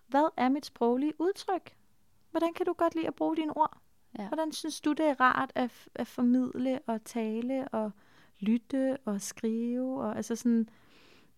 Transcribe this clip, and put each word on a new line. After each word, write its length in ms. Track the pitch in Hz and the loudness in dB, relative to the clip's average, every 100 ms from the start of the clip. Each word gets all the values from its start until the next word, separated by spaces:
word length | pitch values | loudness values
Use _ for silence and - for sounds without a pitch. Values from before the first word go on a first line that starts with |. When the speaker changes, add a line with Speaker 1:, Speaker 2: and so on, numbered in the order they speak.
| - | 0
Speaker 1:
Hvad 220 | 277 320 - | 2 2 2
er 120 | 254 | 2
mit 180 | 285 - | 0 -4
sproglige 460 | - 233 254 294 - | 0 2 2 0 0
udtryk? 580 | 349 403 - 359 - - _ _ _ _ _ | -2 -2 -2 -4 -4 -20 _ _ _ _ _
Hvordan 220 | 320 330 | 0 0
kan 120 | 330 349 | 0 -2
du 60 | |
godt 220 | 339 339 | 0 0
lide 120 | 330 320 | 0 -2
at 80 | |
bruge 220 | - 311 320 | 0 0 0
dine 200 | 311 302 | -2 0
ord? 220 | 311 - _ _ _ - | 0 -2 _ _ _ -10
Speaker 2:
Ja. 80 | 202 | -4
Speaker 1:
Hvordan 240 | 302 311 | -2 -2
synes 280 | - 311 - | -4 -8 -2
du, 120 | 302 | -2
det 140 | 294 311 | 2 2
er 140 | 262 | 4
rart 320 | 254 - 269 | 4 4 -2
at 160 | 254 247 | -2 -4
f-, 160 | - - | -6 -12
at 120 | - 240 | -8 -6
formidle 720 | - 247 254 254 - 262 262 - | 0 4 4 2 -2 -2 -2 -4
og 180 | 220 | -6
tale 640 | - 240 220 226 247 262 269 | -6 -4 -4 -4 -2 -4 -4
og 220 | 220 214 - _ _ _ _ | -4 -4 -8 _ _ _ _
lytte 560 | 196 233 - 269 262 262 | 0 0 0 0 0 -2
og 160 | 220 202 | -4 -4
skrive? 800 | - - 226 226 240 247 254 269 | -6 -4 -2 -2 -2 -2 -2 -4
Og, 140 | 220 226 | -4 -4
altså 200 | 214 226 | -4 0
sådan, 320 | 240 226 220 - - - - - _ | 2 4 2 -6 -20 -20 -20 -20 _